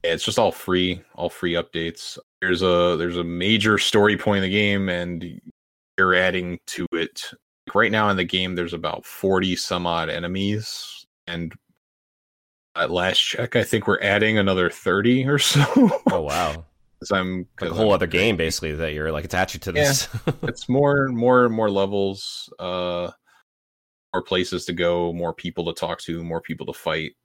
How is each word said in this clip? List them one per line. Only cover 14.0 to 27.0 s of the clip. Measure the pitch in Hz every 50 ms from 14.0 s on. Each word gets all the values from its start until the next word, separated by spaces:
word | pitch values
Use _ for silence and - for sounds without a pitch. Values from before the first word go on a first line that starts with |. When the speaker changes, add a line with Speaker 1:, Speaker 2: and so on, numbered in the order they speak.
Speaker 1:
adding | - 101 98 104 110 110 110
another | 107 98 98 95 92 90 85
thirty | - - - 95 90 98 104 120 127 131 127
or | 135 143 139
so. | - - - 143 143 - - 302 254 196 - - _
<laughs> | -
Speaker 2:
Oh, | - 87
wow. | 78 71 71 85 90 78 76 82 82 _ _ _ _ _ _ _
Speaker 1:
'Cause | - -
I'm, | 98 95 92 92 92 92
Speaker 2:
Like | 90
a | _ _ - 92 85
Speaker 1:
'cause | 82
Speaker 2:
whole | 110 110 104
Speaker 1:
I'm | 98
Speaker 2:
other | 85 90
game, | 85 85 87 98 117 98
basically, | 85 82 80 - - - 78 76
that | 78 82 78 76
you're, | 76 78 80
like, | 78 76 82
attaching | - 98 90 95 - - 85
to | - 98
this. | 90 147 147 139 139 - - - -
<laughs> | 113 -
Speaker 1:
Yeah. | 165 - -
It's | - 127 - - - -
more, | 127 139 143 143 143 143 135 135
more, | 123 117 117 123 127 127 123 117
more | 113 110 110 104
levels, | 98 98 98 98 101 101 98 98 98 98 - - - - - - - -
uh, | 90 90 92 90 90 90 87 87 87 87 - _ _ _ _ _ _ _ _ _ _ _ _ _ _ _ _ _ _ _
more | - 92
places | - - 95 92 90 - 92 87 -
to | -
go, | 87 85 87 85 87 87 87 85
more | 85 85 87 85
people | 82 - - 87 - - 85
to | 82
talk | 82 - 90 82 82 -
to, | - - 82 85 82
more | 82 82 82
people | - - 80 82 -
to | -
fight | 80 - - 85 78 80